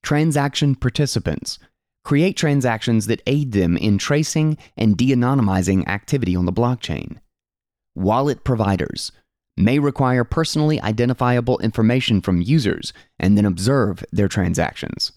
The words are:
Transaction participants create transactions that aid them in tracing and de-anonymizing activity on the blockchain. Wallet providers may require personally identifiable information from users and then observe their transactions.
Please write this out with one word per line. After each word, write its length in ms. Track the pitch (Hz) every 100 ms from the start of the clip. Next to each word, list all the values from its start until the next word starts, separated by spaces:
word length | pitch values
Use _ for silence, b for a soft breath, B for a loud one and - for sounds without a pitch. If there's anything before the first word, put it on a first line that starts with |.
Transaction 720 | - 147 160 147 139 - 147
participants 840 | 135 127 - 143 113 87 76 - - b _ _ _
create 320 | - 143 180 226
transactions 720 | 156 143 127 110 - 113 101
that 160 | 110 -
aid 260 | 143 139
them 260 | 101 87 87
in 180 | 107 98
tracing 600 | - 147 156 160 156 156 B -
and 220 | 110 92
de-anonymizing 920 | 131 127 123 135 104 95 90 95 -
activity 480 | 101 - 143 101 90
on 80 |
the 80 | 90
blockchain. 640 | 92 120 127 - 73 - - _ _ _ _ _ _ _
Wallet 500 | - 92 113 143 131
providers 680 | - 120 101 95 - - - b _ _ _ -
may 220 | 101 151
require 460 | 143 - 131 127
personally 540 | 120 - 160 156 151 156
identifiable 760 | 104 110 120 123 123 123 120 127
information 600 | 110 - 110 127 - 104
from 220 | 95 90
users 500 | 87 156 110 78 - B B _
and 180 | 92 101
then 100 | 104
observe 580 | 87 101 139 104 87 -
their 160 | - 98
transactions. 840 | - 90 82 80 - - - -